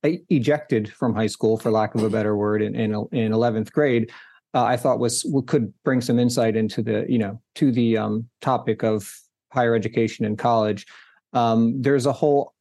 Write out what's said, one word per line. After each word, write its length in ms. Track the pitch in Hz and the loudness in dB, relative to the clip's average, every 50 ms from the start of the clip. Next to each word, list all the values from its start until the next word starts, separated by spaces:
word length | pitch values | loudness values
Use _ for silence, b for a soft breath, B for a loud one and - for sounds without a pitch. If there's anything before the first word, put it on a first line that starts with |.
| - | 0
e-, 140 | 151 156 - - _ | -2 -2 -2 -2 _
ejected 600 | 180 139 117 143 147 147 - - 127 113 104 104 - | 0 2 2 2 0 0 0 -2 -2 -2 -2 -4 -6
from 200 | _ 139 120 104 | _ -4 -2 -2
high 120 | 107 110 | 0 -2
school, 300 | 107 - - - 110 113 | -4 -2 0 0 0 0
for 120 | 110 - 120 | 0 0 0
lack 260 | 107 110 107 104 - | 0 0 0 0 -2
of 80 | 117 107 | -2 -2
a 60 | 107 | 0
better 280 | 101 110 104 107 104 | 0 0 0 0 0
word, 240 | 104 104 104 107 107 | 0 0 0 0 0
in, 140 | 107 104 - | -2 -2 -2
in, 180 | - 113 107 107 104 104 - | -2 -2 -2 -2 -4 -6 -4
in 220 | - 131 113 110 107 | -2 -2 0 0 0
eleventh 400 | 113 117 120 110 110 107 - - | 0 0 0 0 -2 -6 -2 0
grade, 360 | 151 147 139 120 117 113 B B B B B B B B _ - | 0 2 2 2 0 0 B B B B B B B B _ -2
uh, 100 | 131 120 | 0 2
I 140 | 110 127 | 2 0
thought 220 | 123 - 135 123 113 | 0 0 0 0 0
was, 240 | 120 117 - - - | 0 -2 -2 -2 -4
w-, 200 | 262 151 135 127 | -2 -2 -2 -2
could 300 | - - 143 113 101 - _ _ | 0 0 0 0 -2 -8 _ _
bring 160 | 139 131 127 | 0 0 0
some 180 | 120 - 120 120 | 0 0 2 2
insight 360 | 123 123 120 139 117 113 107 | 2 2 2 2 0 0 0
into 260 | 113 110 107 - - | 0 -2 -2 -2 -4
the, 240 | 110 113 110 107 - - | -4 -2 -2 -2 -2 -2
you 80 | 127 | -2
know, 240 | 117 107 98 104 117 _ _ _ | -2 -2 -2 -6 -12 _ _ _
to 160 | - 156 139 117 | 0 0 2 2
the, 240 | 123 120 113 113 | 2 2 2 2
um, 320 | 110 107 107 104 110 120 - _ _ | 0 0 -2 -4 -4 -6 -8 _ _
topic 440 | - 139 127 113 - - 110 - - | -2 -2 -2 0 0 -2 -2 0 0
of 280 | 110 110 107 104 - - - _ _ _ _ _ _ | 0 0 -2 -4 -8 -18 -20 _ _ _ _ _ _
higher 240 | - 131 123 117 117 | -2 0 2 2 2
education 480 | 113 98 113 117 - 113 110 - - 117 | 0 0 -2 0 0 -2 -2 -2 -4 -4
and 140 | 104 107 | -4 -4
college. 480 | 107 - 120 117 113 107 107 104 101 - B B B B B B B B _ - | -2 0 2 2 2 2 0 -2 -4 -8 B B B B B B B B _ -2
Um, 480 | 123 117 117 113 113 113 117 127 139 | 0 2 2 4 4 2 2 0 0
there's 240 | 120 139 139 135 120 | 0 2 2 2 2
a 80 | 143 131 | 0 0
whole 400 | - - 151 143 139 - - _ _ | 0 2 2 2 2 0 -2 _ _